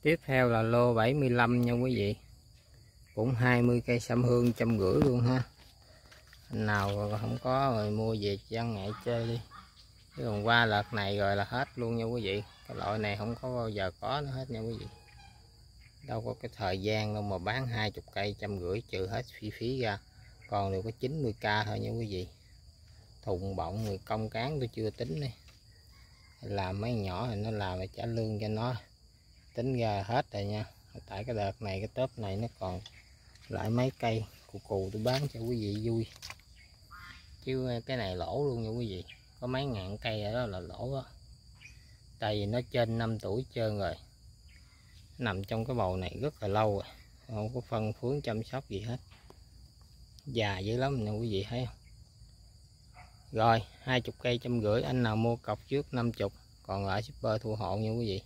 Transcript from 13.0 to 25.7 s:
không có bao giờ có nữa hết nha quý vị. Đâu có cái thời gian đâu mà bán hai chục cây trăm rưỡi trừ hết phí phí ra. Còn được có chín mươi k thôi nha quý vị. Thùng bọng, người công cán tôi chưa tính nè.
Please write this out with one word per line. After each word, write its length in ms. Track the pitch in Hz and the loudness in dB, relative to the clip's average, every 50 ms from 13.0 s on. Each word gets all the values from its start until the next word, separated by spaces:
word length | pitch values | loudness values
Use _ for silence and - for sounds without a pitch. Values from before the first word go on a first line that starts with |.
| 107 104 101 | 0 -2 -2
không 180 | 101 - 113 117 117 - | -2 -2 -4 -4 -4 -6
có 140 | 127 127 | -4 -4
bao 120 | 123 117 113 | -2 -2 -2
giờ 220 | 107 104 95 92 87 - | -2 -2 -2 -2 -2 -4
có 200 | - 107 131 147 | -4 -4 -2 -2
nữa 100 | 147 139 | -2 -4
hết 200 | 131 131 131 131 | -6 -6 -6 -6
nha 100 | 123 110 | -6 -6
quý 140 | 110 113 113 107 | -6 -6 -6 -6
vị. 60 | 101 - - - - - - - - - - - - - - - - - - - - - - - - | -8 -10 -12 -16 -20 -20 -20 -20 -20 -20 -20 -20 -20 -20 -20 -20 -20 -20 -20 -20 -20 -20 -20 -20 -10
Đâu 160 | 135 120 113 113 | -6 -6 -4 -4
có 80 | 117 113 - - | -4 -6 -6 -8
cái 80 | 117 - | -12 -6
thời 260 | - 110 92 92 95 92 | -2 0 0 0 0 0
gian 320 | 104 107 110 107 107 104 | 2 2 2 0 0 -2
đâu 80 | 107 104 | -4 -4
mà 160 | 104 98 90 | -2 -4 -2
bán 280 | 87 101 110 131 131 | -2 -2 -2 -2 -2
hai 240 | 123 117 110 107 104 | -2 -2 0 0 -2
chục 140 | - - - - - | -2 -6 -16 -8 -4
cây 200 | 98 101 104 101 - | -4 -2 -2 -4 -4
trăm 220 | - 104 104 95 | -6 -6 -4 -4
rưỡi 220 | 87 87 92 110 117 - | -2 -2 -2 -4 -4 -6
trừ 160 | - 92 95 | -4 -4 -4
hết 180 | 95 101 107 127 - - - | -2 -4 -6 -6 -8 -12 -10
phí 120 | - 107 | -8 -8
phí 300 | 104 - 113 117 131 131 | -8 -4 -4 -4 -2 0
ra. 180 | 123 110 101 101 - - - - - - - - - - | 0 -2 -2 -2 -6 -16 -20 -20 -20 -20 -20 -20 -10 -2
Còn 240 | - 101 98 98 98 | -2 0 0 0 0
được 100 | 95 95 | -2 -2
có 80 | 113 113 - | -4 -6 -4
chín 220 | - 127 147 160 143 | -4 -4 -2 0 -2
mươi 100 | 117 107 | -2 -2
k 340 | - - 110 104 107 107 | -2 0 2 2 2 2
thôi 120 | 104 107 104 | 0 -2 -2
nha 120 | 107 107 | -2 -2
quý 160 | 110 117 117 | -2 -4 -4
vị. 200 | 104 98 90 92 - - - - - - - - - - - - - - - - - - - - | -2 -4 -4 -4 -6 -10 -20 -20 -20 -20 -20 -20 -20 -20 -20 -20 -20 -20 -20 -20 -20 -20 -12 -4
Thùng 340 | - 98 87 95 98 95 | -4 -4 -2 -2 -4 -2
bọng, 280 | 92 82 82 95 107 110 | -2 -2 -2 -2 -4 -4
người 140 | 104 98 95 | -4 -4 -6
công 320 | - - 110 110 110 107 | -4 -4 -2 -2 -2 -2
cán 280 | - 110 117 120 156 147 | -2 -2 -2 -2 -2 -2
tôi 100 | 127 113 - | -2 -4 -4
chưa 160 | - 110 107 | -2 -2 -2
tính 300 | - - 120 131 156 156 | -2 -4 -4 -4 -2 -4
nè. 100 | 143 131 120 - - - - - - - | -4 -4 -6 -10 -20 -20 -20 -20 -20 -20